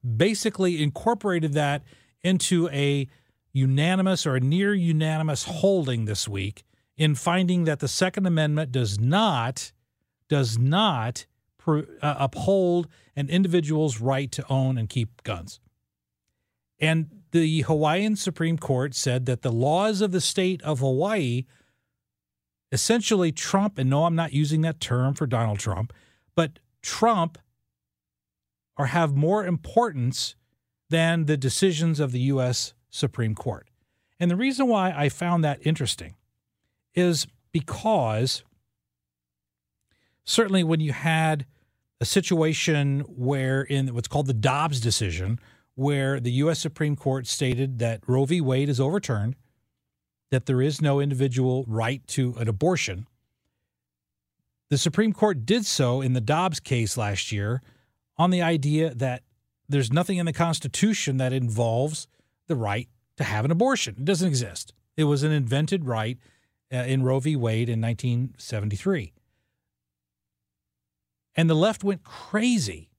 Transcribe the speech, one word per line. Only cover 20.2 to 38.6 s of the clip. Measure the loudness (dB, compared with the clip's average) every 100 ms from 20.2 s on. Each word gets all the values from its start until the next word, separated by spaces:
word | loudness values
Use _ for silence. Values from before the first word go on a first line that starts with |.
state | -2 0 -2 -2
of | -4 -2
Hawaii | 0 0 0 0 0 -2 -6 _ _ _ _ _ _ _ _ _ _ _ -6
essentially | -4 2 2 2 2 0
trump, | -2 -2 0 0 0
and | 0
no, | 2 2
I'm | 0
not | -2
using | -2 0 0
that | 0 -4
term | -2 0 0
for | 0 -2
Donald | 0 0 -2
Trump, | -4 -4 -4 -8 _ _ _ 0
but | 0 -2 _ _
trump | -10 0 2 4 0 -4 _ _ _ _ _ _ _ _ _ _ _ _ _ -4
or | 0
have | 2 2 2
more | 2 2 0
importance | -4 0 0 2 0 -4 -2 -8 -10 _ _ _ _ -2
than | 0 2 2 0
the | 0
decisions | 0 2 2 2 0 0
of | -2
the | 0
U | 0 0
S | 0 -2 -6 _ _
Supreme | -4 -4 -2 -4
Court. | -2 -6 -8 -14 _ _ _ _ -2
And | 0
the | 2
reason | 0 0 2
why | 2 2 0
I | -2
found | 0 0 2
that | 2 0 -2
interesting | -2 -2 -6 -10 -18 _ _ _ _ _ _ _
is | 0 2 2 -4 _ _
because | -4 -4 -4 0 2 2 0 0 -4 -10 _